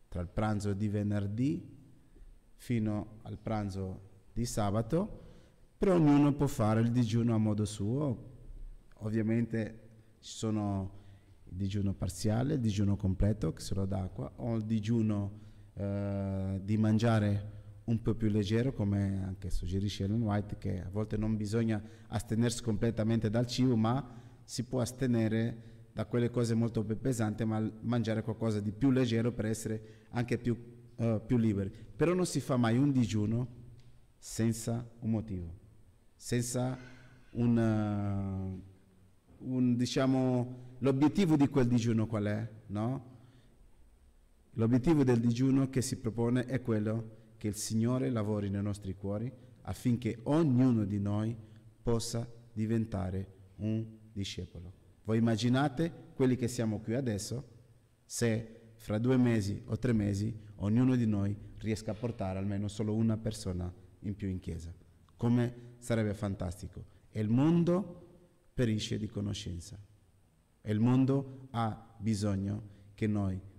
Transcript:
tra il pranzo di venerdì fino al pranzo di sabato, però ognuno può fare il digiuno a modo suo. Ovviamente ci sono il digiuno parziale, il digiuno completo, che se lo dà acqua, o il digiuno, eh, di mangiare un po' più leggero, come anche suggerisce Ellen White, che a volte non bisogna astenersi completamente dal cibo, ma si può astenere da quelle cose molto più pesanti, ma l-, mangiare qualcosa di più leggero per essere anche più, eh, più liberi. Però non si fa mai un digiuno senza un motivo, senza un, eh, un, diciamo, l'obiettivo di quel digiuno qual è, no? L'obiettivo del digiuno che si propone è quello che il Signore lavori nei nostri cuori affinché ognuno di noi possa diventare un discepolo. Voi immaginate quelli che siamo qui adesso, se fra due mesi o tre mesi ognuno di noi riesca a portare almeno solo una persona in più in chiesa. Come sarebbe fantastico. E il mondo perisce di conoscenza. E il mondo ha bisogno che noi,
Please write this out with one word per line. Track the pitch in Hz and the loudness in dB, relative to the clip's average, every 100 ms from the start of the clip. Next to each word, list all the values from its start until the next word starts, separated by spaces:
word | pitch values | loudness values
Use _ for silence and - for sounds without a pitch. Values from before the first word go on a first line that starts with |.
| - | -10
tra | 90 | -8
il | 87 | -4
pranzo | - 110 104 101 | -2 0 0 0
di | 98 107 | -2 0
venerdì | 104 104 104 101 107 135 175 - - - - - - - - _ | 0 0 0 -2 -2 0 -2 -6 -18 -20 -20 -20 -20 -20 -20 _
fino | - - 117 107 104 - - | -18 -2 0 0 -2 -6 -12
al | - 98 | -14 -10
pranzo | - 110 101 92 95 92 - - - | -6 -4 -4 -4 -6 -8 -14 -20 -12
di | - 120 | -6 -4
sabato, | - 101 104 113 160 214 - - - - - - - | 0 0 2 0 0 -2 -8 -16 -20 -20 -20 -18 0
però | 202 | 4
ognuno | 175 151 143 143 | 6 8 8 6
può | 139 139 | 4 0
fare | 117 107 110 | 2 2 4
il | 117 | 4
digiuno | 120 117 113 117 | 4 4 4 4
a | 110 | 4
modo | 107 104 | 2 2
suo. | 104 - 101 131 151 107 - - - - - - - - | 0 -2 -2 0 -2 -4 -8 -18 -16 -14 -14 -14 -20 -10
Ovviamente | 107 110 107 117 117 113 107 - - - - - | -2 0 2 2 0 -2 -4 -8 -20 -20 -20 -20
ci | - | -16
sono | - 113 107 104 98 95 - - - - - | -6 -2 0 0 -2 -4 -10 -20 -20 -20 -20
il | - 90 | -14 -4
digiuno | 95 104 101 | -2 0 -2
parziale, | 92 92 - 107 107 135 | -2 -6 -2 0 0 0
il | 151 | 0
digiuno | 113 101 101 98 | 0 2 2 2
completo, | 92 90 101 110 - | 0 2 2 2 -2
che | - | -4
se | - | -4
lo | 95 95 | -2 -2
dà | 98 | -2
acqua, | 92 98 131 - | -4 -6 -10 -6
o | 123 113 | -4 -2
il | |
digiuno, | 107 110 104 117 110 104 101 104 - - - | 0 0 2 2 2 0 -2 -6 -18 -20 -18
eh, | - 101 101 101 101 98 98 95 95 | -6 -4 -2 -2 -2 -2 -2 -2 -4
di | 98 107 | 0 2
mangiare | 110 110 117 110 104 101 - - - - | 4 4 4 4 4 0 -4 -12 -16 -12
un | - 113 | -2 -2
po' | 117 | 0
più | 107 110 | 0 2
leggero, | 107 101 113 131 | 2 2 0 0
come | 127 104 101 101 98 | 0 0 2 0 -2
anche | 95 95 90 | -4 -6 -2
suggerisce | - 87 98 104 - | -2 0 -2 -2 -2
Ellen | 98 113 | -2 0
White, | 110 104 104 104 | 0 0 -2 -6
che | 101 95 | -6 -6
a | 87 | -6
volte | 101 110 107 | -6 -4 -2
non | 107 107 | -2 -2
bisogna | 104 113 113 107 - - - | -2 0 0 -2 -6 -18 -8
astenersi | - - 113 120 120 | -6 -2 0 0 0
completamente | - 104 117 110 110 113 110 | -2 0 0 0 0 2 2
dal | 113 123 | 0 0
cibo, | - 127 | 2 4
ma | 113 110 131 - - - - | 4 4 2 -4 -12 -20 -20
si | - - | -14 -8
può | 120 151 | -4 -2
astenere | 113 - 131 117 110 113 113 117 - - - | -2 -2 0 2 4 2 0 -4 -14 -20 -16
da | - | -8
quelle | 110 123 117 | -2 0 2
cose | 120 117 | 2 0
molto | 113 117 117 | 2 2 0
più | 104 104 | -2 -2
pesanti, | 135 117 110 110 110 | -2 0 0 0 -2
ma | 110 | 0
l-, | 110 - | -2 -4
mangiare | 113 120 110 110 | -2 0 2 0
qualcosa | 110 107 113 104 | -2 -2 0 0
di | 101 | -2
più | 104 139 | 0 4
leggero | 131 123 113 117 | 4 4 2 0
per | - 107 | -2 -2
essere | 110 113 110 - - - | -2 -4 -6 -8 -20 -10
anche | 123 117 120 | -4 -2 -2
più, | 123 113 - - - - | -2 -4 -4 -20 -18 -4
eh, | 117 107 | 0 0
più | 107 123 | 2 2
liberi. | 113 101 98 - - - | 4 2 -2 -6 -14 0
Però | 156 | 2
non | 180 175 | 2 2
si | 147 | 0
fa | - 127 | 0 2
mai | 113 120 | 4 4
un | 143 | 4
digiuno | 131 110 107 104 117 127 - - - - - - _ | 4 4 2 2 0 -2 -8 -18 -20 -20 -20 -20 _
senza | - - 117 113 - 117 120 - | -14 -2 0 0 -2 -6 -6 -8
un | 107 | -2
motivo, | 110 - 92 85 85 - - - - - | -2 -2 -8 -8 -12 -18 -20 -20 -20 -20
senza | _ - 120 120 123 127 127 - - - - - | _ -4 -2 -2 -2 -2 -4 -12 -20 -20 -20 -12
un, | - 120 117 | 0 2 4
eh, | 113 107 104 104 101 98 98 95 95 92 - - _ - - _ _ - | 4 2 0 0 -2 -2 -2 -4 -6 -8 -12 -20 _ -20 -20 _ _ -14
un, | 127 127 127 123 | -4 0 2 2
diciamo, | 123 147 131 131 127 127 120 - - - | 2 2 2 4 2 2 0 -6 -16 -2
l'obiettivo | 131 135 147 202 185 | 0 4 4 4 4
di | 156 139 | 6 4
quel | 143 120 | 4 4
digiuno | 120 117 110 107 | 4 4 2 2
qual | 110 | 0
è, | 101 104 113 - - | 0 -2 -4 -10 -8
no? | 101 113 135 - - - - - - - - - - - _ _ _ _ | -4 -2 -4 -8 -20 -20 -20 -20 -20 -20 -20 -20 -20 -20 _ _ _ _
L'obiettivo | - 113 127 147 156 | 0 4 4 6 4
del | 127 117 | 6 4
digiuno | 120 117 135 135 135 | 4 4 4 4 2
che | 135 | 0
si | 113 107 | -2 -2
propone | 113 107 117 123 - | -4 0 2 2 0
è | 131 | -4
quello | - 110 107 110 110 - - - | 0 0 0 -2 -4 -14 -20 -6
che | 107 | -6
il | 98 | -4
Signore | - 110 117 127 135 | -2 0 2 2 0
lavori | 117 104 107 101 | 0 0 -2 -2
nei | 98 | -2
nostri | 104 101 98 | -2 -4 -8
cuori | 90 98 104 120 - - - | -8 -6 -4 -6 -10 -20 -18
affinché | - 95 127 117 110 - | -12 -4 0 0 0 -4
ognuno | - 151 160 123 131 113 | 0 2 4 6 6 4
di | 98 104 | 2 0
noi | 101 104 110 117 - - - - | 0 0 -2 -4 -12 -20 -20 -8
possa | 120 117 - 117 120 - - | -2 -2 -2 -6 -8 -14 -14
diventare | 104 110 113 110 95 92 95 98 - - - | -6 0 0 0 -4 -4 -4 -8 -12 -20 -8
un | 107 110 110 - - | -4 -2 -4 -12 -14
discepolo. | 101 98 - - 80 85 - - - | -8 -8 -8 -12 -12 -16 -18 -20 -14
Voi | - 113 | -2 2
immaginate | 113 110 120 131 147 - 165 - - | 2 2 2 2 2 0 -4 -4 -14
quelli | - 131 123 | 0 2 2
che | 117 | -2
siamo | 120 113 104 | -2 -2 -2
qui | - | -2
adesso, | 117 127 101 - 117 - - - - _ _ | -2 0 -2 -4 -8 -10 -18 -20 -20 _ _
se | - - 117 110 - - - | -12 -2 0 0 -4 -16 -20
fra | - - 107 | -18 -4 0
due | 120 131 | 4 4
mesi | 123 113 101 - - | 6 4 0 -4 -4
o | 110 | -2
tre | 120 | 2
mesi | 113 101 101 107 107 - - | 2 2 0 -2 -4 -12 -6
ognuno | 98 113 131 | 0 4 4
di | 127 113 | 4 2
noi | 104 101 101 - - | 2 0 -4 -10 -10
riesca | 107 107 - | -4 -4 -4
a | |
portare | 98 120 113 95 95 | -6 -6 -4 -4 -4
almeno | 98 101 104 | -4 -4 -4
solo | - 110 | -4 -2
una | 110 113 110 | 2 2 0
persona | 110 - 95 90 87 - - - | -2 -6 -6 -4 -6 -10 -20 -12
in | 101 | -10
più | 101 98 | -6 -4
in | 92 | -6
chiesa. | 92 82 82 - - - - - | -6 -10 -10 -14 -20 -20 -20 -2
Come | 120 120 120 - - - | 2 2 2 -4 -18 -16
sarebbe | - 113 107 | -2 0 0
fantastico. | 101 101 95 90 87 87 - - - - | 0 -4 -4 -6 -8 -12 -14 -18 -20 -12
E | 110 | -4
il | 107 | 0
mondo | 120 151 170 170 180 202 - - - _ _ _ | 4 4 4 4 2 -2 -12 -20 -20 _ _ _
perisce | - 120 107 - 107 | -2 0 0 -2 -4
di | 107 | -6
conoscenza. | - 104 104 - 87 - 98 - - _ _ _ _ _ _ | -6 -6 -6 -8 -10 -12 -16 -20 -20 _ _ _ _ _ _
E | 113 | -2
il | 107 | 2
mondo | 117 131 131 139 135 - - | 4 6 6 2 0 -10 -8
ha | 117 113 104 - - | -2 -2 -2 -12 -6
bisogno | 104 104 104 98 98 104 110 - - | -2 0 0 0 -2 -4 -8 -18 -20
che | - 107 | -4 0
noi, | 104 98 95 - | 0 0 -2 -8